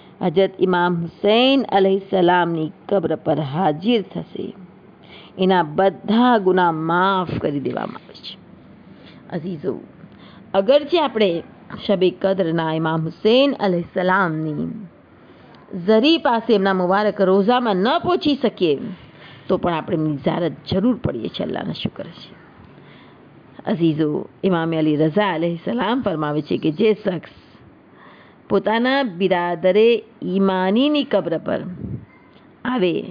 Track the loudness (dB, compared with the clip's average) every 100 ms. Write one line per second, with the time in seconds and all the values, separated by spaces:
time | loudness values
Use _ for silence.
0 | -20 -6 -2 2 0 2 0 2 2 0
1 | -4 -2 2 4 4 2 2 2 2 2
2 | 0 2 4 4 2 -2 -4 -8 -2 -2
3 | 0 -4 -2 -2 -2 0 0 0 0 0
4 | 0 -10 -10 -10 -12 -12 -20 -20 -20 -20
5 | -20 -20 -18 -2 2 2 2 2 0 0
6 | 0 2 4 4 4 2 2 0 0 0
7 | 2 0 -2 -4 -2 -2 -4 -6 -8 -10
8 | -20 -20 -18 -20 -20 -20 -20 -20 -20 -20
9 | -20 -20 -12 -10 -8 -6 -6 -8 -12 -20
10 | -20 -20 -20 -20 -2 0 4 2 4 0
11 | 0 2 0 0 -6 -18 -18 -10 -2 2
12 | 2 2 -2 0 0 0 -2 -2 -2 -2
13 | -4 -2 2 4 2 0 -2 -2 -4 -4
14 | 0 2 0 -2 -4 -6 -8 -10 -16 -20
15 | -20 -20 -20 -20 -20 -20 -14 -8 2 2
16 | 4 2 2 -2 2 2 2 2 2 2
17 | 0 0 2 4 4 2 0 0 0 0
18 | 0 0 0 0 -2 0 0 0 -4 -12
19 | -18 -20 -20 -20 -4 -2 0 -4 -2 -2
20 | -2 -2 -2 -2 -4 -6 -4 0 0 0
21 | -4 -6 -8 -6 -6 -6 -8 -8 -8 -10
22 | -14 -16 -20 -20 -20 -20 -20 -20 -20 -20
23 | -20 -20 -20 -20 -20 -12 -6 0 2 2
24 | 0 -2 -6 -4 0 0 0 0 0 2
25 | 2 2 0 -2 -2 -4 -6 -4 -2 -2
26 | -2 -2 -2 -4 -2 -2 -2 0 0 2
27 | -2 -6 -10 -20 -20 -20 -20 -20 -20 -20
28 | -20 -20 -20 -20 -2 -2 0 0 0 0
29 | -2 -2 0 0 0 0 2 4 4 4
30 | -2 -10 -4 0 2 2 2 2 2 0
31 | 0 -2 -2 -6 -4 -6 -6 -10 -10 -12
32 | -14 _ _ -20 -20 _ -4 0 0 0
33 | -6